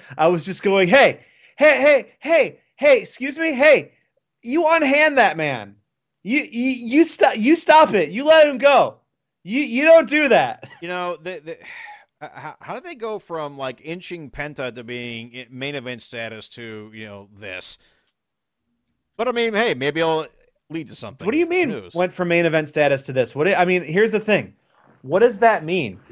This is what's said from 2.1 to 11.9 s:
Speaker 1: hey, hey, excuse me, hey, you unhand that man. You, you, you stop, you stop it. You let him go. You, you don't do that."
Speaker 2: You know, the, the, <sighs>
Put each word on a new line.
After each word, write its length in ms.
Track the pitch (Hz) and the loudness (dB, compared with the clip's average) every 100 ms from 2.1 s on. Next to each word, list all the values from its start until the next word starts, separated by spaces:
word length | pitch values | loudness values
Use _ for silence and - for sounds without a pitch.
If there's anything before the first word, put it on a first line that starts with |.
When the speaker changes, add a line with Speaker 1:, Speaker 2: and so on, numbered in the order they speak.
| _ | _
Speaker 1:
hey, 400 | 285 330 190 - _ _ | 0 0 0 -4 _ _
hey, 240 | 285 247 | 2 4
excuse 400 | 180 - 262 285 | 0 -10 -10 -4
me, 140 | 330 | -4
hey, 400 | 247 302 226 - _ _ _ _ _ | 2 4 4 0 _ _ _ _ _
you 240 | 233 302 311 | -6 -2 2
unhand 480 | 330 277 294 311 269 | 2 2 2 2 4
that 200 | 196 160 | 2 2
man. 400 | 151 120 101 104 _ _ _ _ | -4 -4 -10 -18 _ _ _ _
You, 160 | 185 285 | -4 -4
you, 300 | 247 226 262 | -4 -4 -4
you 360 | 240 233 285 320 | -4 0 2 2
stop, 320 | - - 220 | 2 0 2
you 180 | 233 330 | 2 2
stop 380 | - 311 302 | 4 6 6
it. 160 | 208 151 | 2 -2
You 160 | 202 294 | -2 4
let 220 | 320 294 | 6 6
him 100 | 254 | 4
go. 380 | 277 254 127 - _ _ _ _ | 4 4 2 -4 _ _ _ _
You, 180 | 175 254 | -6 -4
you 240 | 262 240 311 | -2 0 6
don't 240 | 330 226 | 6 6
do 180 | 302 285 | 0 4
that." 380 | 185 123 - - - | 2 2 -4 -18 -16
Speaker 2:
You 60 | 170 | -10
know, 300 | 180 180 156 | -6 -6 -8
the, 220 | 170 175 | -12 -14
the, 80 | 156 | -14
<sighs> 720 | 156 - - - | -16 -18 -20 -20